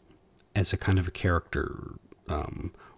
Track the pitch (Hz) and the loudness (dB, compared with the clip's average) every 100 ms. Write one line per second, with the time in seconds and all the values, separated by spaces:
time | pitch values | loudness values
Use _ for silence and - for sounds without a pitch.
0 | _ - _ _ _ - 92 92 - 92 | _ -20 _ _ _ 0 2 2 4 4
1 | 85 - 92 85 - - - - - - | 2 0 2 2 0 -2 -2 -4 -10 -12
2 | - - - 76 - - - - - | -20 -12 -4 -2 -2 -6 -8 -10 -20